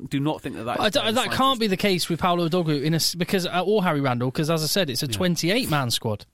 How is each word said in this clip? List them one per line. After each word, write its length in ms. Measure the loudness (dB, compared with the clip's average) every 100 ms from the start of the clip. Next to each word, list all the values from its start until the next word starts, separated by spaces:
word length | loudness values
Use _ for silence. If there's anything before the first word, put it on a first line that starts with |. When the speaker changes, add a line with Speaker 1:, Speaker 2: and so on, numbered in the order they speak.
| -4
Speaker 1:
do 120 | -2
not 220 | -2 -2
think 140 | -6 -8
that 100 | -4
that 140 | -2
Speaker 2:
I 80 | 0
Speaker 1:
is 60 |
Speaker 2:
don't, 100 | 0 0
Speaker 1:
fair 60 |
Speaker 2:
that 120 | 0 0
Speaker 1:
in 40 |
the 40 | 2
Speaker 2:
can't 20 |
Speaker 1:
slightest. 220 | 2 2
Speaker 2:
be 60 | 0
the 100 | 2
case 320 | 2 2 0
with 100 | 0
Paolo 280 | 2 2 2
Odogwu 360 | 2 2 0
in 100 | 0
a 40 | 0
s-, 180 | 0 -2
because, 320 | -2 -2 0
uh, 160 | 0 2
or 180 | 2
Harry 180 | 2 2
Randall, 280 | 2 0 0
'cause 220 | -2 0
as 100 | 0
I 40 | 0
said, 220 | 0 0
it's 100 | -2
a 60 | -4
Speaker 1:
Yeah. 60 |
Speaker 2:
twenty-eight-man 760 | 0 0 0 0 0 0 0 0
squad. 360 | -2 -4 -6 -10